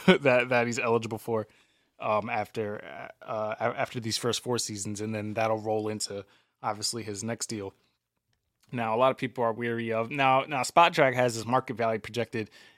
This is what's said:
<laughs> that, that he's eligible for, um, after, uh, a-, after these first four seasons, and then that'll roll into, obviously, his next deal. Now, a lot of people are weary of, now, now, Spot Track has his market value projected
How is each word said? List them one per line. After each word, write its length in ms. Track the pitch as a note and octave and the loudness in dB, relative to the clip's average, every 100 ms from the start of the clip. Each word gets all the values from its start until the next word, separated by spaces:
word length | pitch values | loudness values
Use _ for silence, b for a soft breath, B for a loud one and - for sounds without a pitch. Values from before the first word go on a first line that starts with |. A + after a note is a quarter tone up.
| - | 4
<laughs> 0 | |
that, 440 | F#3 C#3+ B2 B2 | 6 6 4 4
that 160 | B2 A#2+ | 2 2
he's 120 | A#2 | 0
eligible 400 | A#2+ A2+ A2+ A2 | 2 2 0 -8
for, 300 | - A2 G#2 b b b b _ | -4 -4 -4 b b b b _
um, 300 | A#2 G#2+ A2 | 0 0 0
after, 540 | A#2 G#2 - G#2+ G#2 - C#2 - - - | -4 -4 -6 -6 -6 -12 -14 -16 -16 -10
uh, 280 | A2+ G#2+ A2 | -6 -4 -2
a-, 60 | A2+ C3 | -4 -2
after 180 | C3 B2+ | -4 -4
these 180 | A2+ G#2+ | -6 -2
first 280 | B2 A2 | -2 -2
four 140 | - A#2+ | -2 -4
seasons, 420 | - G#2+ G2+ G2+ | -4 -6 -8 -6
and 120 | G#2+ | -6
then 200 | A2 G#2 | -6 -6
that'll 240 | G#2 A2+ A2 | -2 0 0
roll 300 | G#2+ A2 G#2+ | 0 -2 -2
into, 360 | G#2+ - G2+ - b b b | -4 -6 -8 -12 b b b
obviously, 400 | B2 G#2 G#2+ A#2+ | -6 -4 -4 -6
his 220 | G#2 G2 | -8 -8
next 220 | A2+ A2+ - | -6 -6 -6
deal. 260 | A2 G2 - _ _ _ _ _ _ _ _ _ | -6 -8 -12 _ _ _ _ _ _ _ _ _
Now, 240 | B2+ A2+ | -6 -2
a 40 | A2+ | 4
lot 120 | C3 | 4
of 60 | A#2+ | 4
people 260 | C3 - | -4 0
are 100 | A#2 | -2
weary 400 | A2 A#2+ A#2 A2+ | 0 -2 -2 -2
of, 160 | A2 A2+ | -2 -2
now, 340 | C#3+ C3+ C3 C3+ | 2 4 4 2
now, 160 | C#3+ | -2
Spot 300 | B2 - E3+ | 2 6 6
Track 220 | E3+ C3+ | 6 4
has 200 | B2+ B2 | 6 2
his 120 | A2+ A2 | 0 0
market 280 | B2+ - A2+ | 0 0 -2
value 220 | A#2 A2+ | 0 0
projected 520 | - A2+ A2+ A#2 G#2+ B B | -4 -4 -4 -4 -8 B B